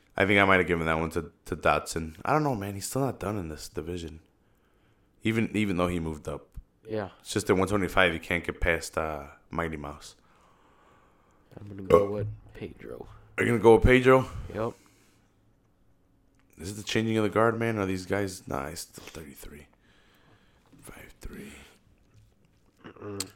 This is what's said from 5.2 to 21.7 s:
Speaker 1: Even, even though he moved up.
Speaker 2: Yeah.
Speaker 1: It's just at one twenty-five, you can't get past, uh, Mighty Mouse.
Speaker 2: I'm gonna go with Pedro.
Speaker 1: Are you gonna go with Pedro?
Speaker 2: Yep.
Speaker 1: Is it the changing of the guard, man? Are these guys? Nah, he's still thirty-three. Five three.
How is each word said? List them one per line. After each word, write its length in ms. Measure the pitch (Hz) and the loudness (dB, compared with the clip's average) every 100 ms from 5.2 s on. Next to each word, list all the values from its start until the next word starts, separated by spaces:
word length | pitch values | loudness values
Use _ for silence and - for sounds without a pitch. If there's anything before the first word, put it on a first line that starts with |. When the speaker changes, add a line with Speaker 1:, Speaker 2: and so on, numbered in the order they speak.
Speaker 1:
Even, 280 | 113 113 110 101 | -2 0 0 0
even 220 | 104 87 | -2 0
though 100 | 90 | 0
he 100 | 90 | -2
moved 280 | 80 76 73 | -6 -8 -10
up. 180 | 71 - - - _ - | -12 -14 -20 -20 _ -10
Speaker 2:
Yeah. 220 | 107 95 - | -8 -8 -12
Speaker 1:
It's 120 | - | -6
just 160 | 107 - | -2 2
at 80 | 92 | 2
one 120 | 92 | 2
twenty-five, 440 | 104 90 - 90 | 0 0 2 2
you 80 | 82 | 2
can't 240 | - 87 | -4 -4
get 160 | 80 - | -4 -4
past, 380 | 87 82 - - | -2 -2 -4 -6
uh, 240 | 78 76 71 - _ | -4 -6 -12 -20 _
Mighty 260 | 78 82 78 | -6 -6 -6
Mouse. 380 | 71 73 - - _ _ _ _ _ _ _ _ _ _ _ _ _ - | -12 -14 -18 -20 _ _ _ _ _ _ _ _ _ _ _ _ _ -20
Speaker 2:
I'm 80 | 101 | -18
gonna 140 | 98 95 | -10 4
go 220 | 101 101 | 4 4
with 160 | 104 107 - - | -4 -6 -10 -16
Pedro. 520 | - 101 - - 60 - - - - | -14 -14 -14 -16 -16 -16 -20 -10 -2
Speaker 1:
Are 60 | |
you 60 | 107 | 2
gonna 100 | 117 | 6
go 140 | 113 113 | 10 10
with 80 | |
Pedro? 440 | 123 127 127 131 127 - - | 10 8 8 6 4 -8 -10
Speaker 2:
Yep. 180 | 104 113 - _ _ _ _ _ _ _ _ _ _ _ _ _ _ _ _ _ - | -6 -8 -8 _ _ _ _ _ _ _ _ _ _ _ _ _ _ _ _ _ -14
Speaker 1:
Is 140 | 87 | -12
it 40 | 104 | -10
the 60 | |
changing 340 | 101 113 113 110 | -4 -2 0 0
of 80 | |
the 60 | 104 | 2
guard, 280 | 101 117 113 | 2 2 2
man? 200 | 113 110 | -2 -2
Are 80 | 95 | -2
these 180 | 95 92 | -4 -4
guys? 360 | 98 98 87 - | -4 -4 -8 -8
Nah, 220 | 67 71 | -8 -6
he's 120 | 82 | -10
still 240 | - - | -16 -18
thirty-three. 600 | - 80 73 67 - 73 - _ _ _ _ _ _ _ _ _ _ - | -18 -18 -18 -18 -20 -20 -20 _ _ _ _ _ _ _ _ _ _ -20
Five 320 | - - - - | -20 -20 -20 -18
three. 320 | - - - - - | -16 -16 -18 -20 -20